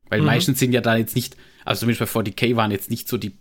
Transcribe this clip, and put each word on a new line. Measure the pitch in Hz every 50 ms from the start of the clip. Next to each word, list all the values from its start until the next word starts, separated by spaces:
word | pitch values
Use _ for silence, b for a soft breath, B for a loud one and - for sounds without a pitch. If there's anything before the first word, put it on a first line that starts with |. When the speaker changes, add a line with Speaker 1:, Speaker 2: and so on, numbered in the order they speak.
| _ -
Speaker 1:
Weil | - 110
Speaker 2:
Mhm. | 151
Speaker 1:
meistens | 147 139 131 180 - 135 -
sind | 135 123 123
ja | 120
da | 107 117 113
jetzt | 113 113 110 -
nicht, | 127 120 - - B B B B B B
also | B 110 98
zumindest | 110 117 120 -
bei | 117
forty | - - 117 107 104 98
K | - - 117 123
waren | 117 110 104
jetzt | 101 95 - -
nicht | 120 113 - -
so | - 110
die | 101 101 95 -